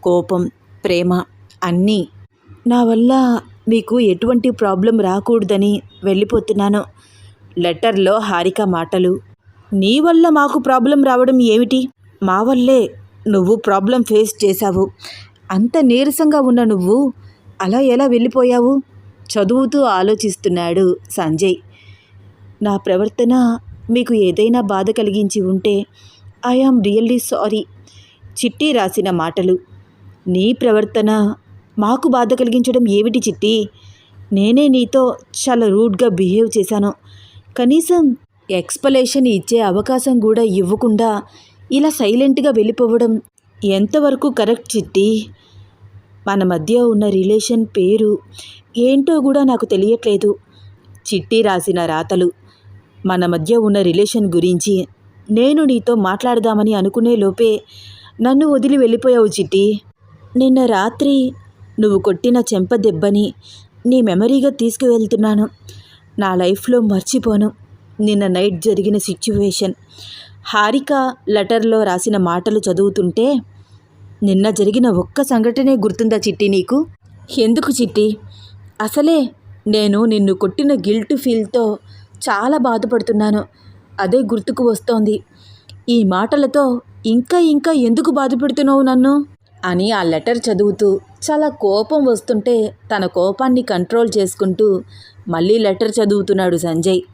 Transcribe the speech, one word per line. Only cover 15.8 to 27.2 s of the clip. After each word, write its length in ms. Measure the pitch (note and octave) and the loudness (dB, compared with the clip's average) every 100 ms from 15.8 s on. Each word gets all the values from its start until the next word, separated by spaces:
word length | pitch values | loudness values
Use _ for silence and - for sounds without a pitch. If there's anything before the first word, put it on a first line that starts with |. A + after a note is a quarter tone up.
| C4+ A#3+ C#4+ C#4 D#4 D4 | 2 4 2 0 2 2
ఉన్న 240 | C4 A#3+ | 2 2
నువ్వు 480 | A#3 G3+ F3+ A#3 C#4 - - _ - - | 2 0 2 2 0 -4 -20 _ -20 -8
అలా 180 | F#3+ A#3 | -4 0
ఎలా 260 | C4+ B3 C#4 | 2 2 2
వెళ్ళిపోయావు?" 760 | A#3+ A#3+ B3+ B3 A#3+ A#3+ C#4 - - - - - | 2 0 0 2 2 2 0 -4 -20 -20 -20 -8
చదువుతూ 500 | A3 G3 B3 C4+ C#4+ | -2 0 0 0 0
ఆలోచిస్తున్నాడు 1120 | C4 F#3+ F#3+ G#3+ A3 F3+ G3 F3 E3+ F3 F#3 - - | 2 2 0 0 -2 -4 -4 -2 -2 0 0 -2 -6
సంజయ్. 460 | - E3 D#3+ F#3+ F3+ - - - - _ - - _ - - | -6 -4 0 0 -2 -8 -20 -20 -20 _ -20 -20 _ -20 -6
"నా 140 | G#3 G3 | -4 -4
ప్రవర్తన 840 | - F#3 G#3+ - A#3+ B3+ A#3+ A3+ - - - | -2 -2 -2 -2 0 2 0 -2 -10 -20 -4
మీకు 240 | A#3 B3 | -2 0
ఏదైనా 460 | A#3 F#3+ E3+ G#3+ B3 | 0 0 2 2 2
బాధ 300 | G#3 G3 G3 | 0 -2 -2
కలిగించి 500 | A3 G#3+ G3+ G3+ G#3+ | -2 -2 -2 -2 -2
ఉంటే 460 | F#3 F#3+ G#3 G3+ G#3 _ - _ - _ B3 | -2 -2 0 -2 -4 _ -20 _ -20 _ -2
I 40 | B3+ | 0
am 160 | C4+ | 2
really 440 | B3+ G3+ G#3 A3+ | 2 2 0 0
sorry." 440 | B3 | -2